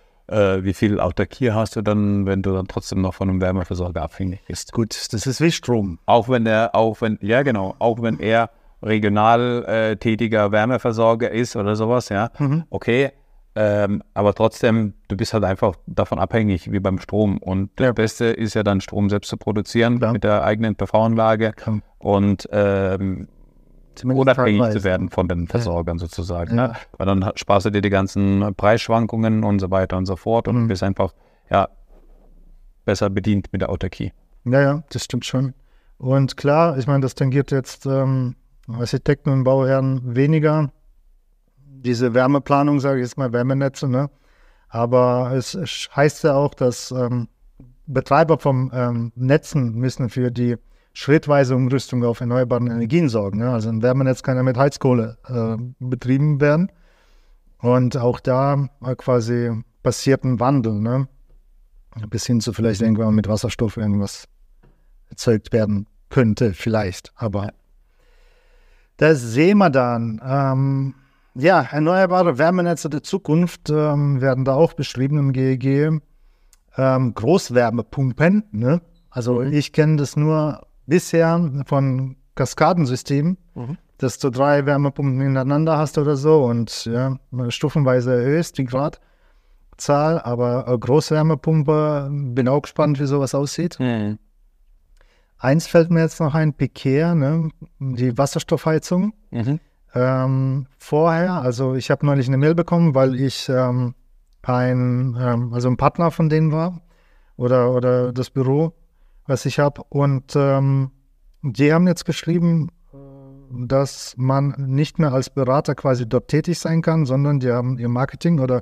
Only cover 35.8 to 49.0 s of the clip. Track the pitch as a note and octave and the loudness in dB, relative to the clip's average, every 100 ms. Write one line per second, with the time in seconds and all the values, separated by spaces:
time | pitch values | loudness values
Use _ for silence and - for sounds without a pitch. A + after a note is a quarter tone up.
35.8 | _ - B2+ C3+ C3+ - C#3+ D3+ E3+ C3+ | _ -10 0 2 0 0 0 4 2 0
36.8 | A#2+ C#3 C3 - C3+ C3+ C3 C3+ B2 - | 0 0 0 -2 0 0 0 -2 -4 -10
37.8 | C#3 C3+ C3+ C3 B2 B2+ _ _ - A#2+ | -4 -2 0 -2 -4 -8 _ _ -12 -8
38.8 | A#2+ C3+ - C#3+ C#3+ C3+ B2+ C3+ C3 C3+ | -4 -2 0 -2 0 2 4 2 2 2
39.8 | C3 C3 B2 A#2+ C#3+ D#3+ D3+ D#3 C#3+ _ | 0 -2 -2 0 2 4 2 2 -2 _
40.8 | _ _ _ _ _ _ _ _ C#3 C3+ | _ _ _ _ _ _ _ _ -20 -8
41.8 | B2 A#2 B2+ A#2 B2+ C#3+ C3+ C#3 D3 C#3+ | -4 0 2 4 4 2 2 2 2 2
42.8 | C#3 C3+ B2 - C3 A#2 B2+ C3+ C#3 - | 0 -2 -4 -4 -2 0 0 0 -2 -4
43.8 | C#3 B2+ C#3+ _ _ _ _ _ _ A2+ | -2 -2 -2 _ _ _ _ _ _ -4
44.8 | A#2+ B2+ B2 B2 B2+ C3 - - D3 - | 2 4 4 2 0 -2 -4 -8 -8 -10
45.8 | - - D3 - D#3+ C#3 C#3+ - B2+ A#2 | -6 0 0 2 0 2 0 0 -2 -2
46.8 | - B2+ A#2+ B2 A2+ _ _ - - _ | -8 -4 -2 -2 -6 _ _ -20 -20 _
47.8 | - C#3 - C#3 D#3+ D#3+ D3 C3 B2+ B2 | -6 -4 2 2 4 2 2 0 -2 -2
48.8 | B2 A#2+ | -2 -2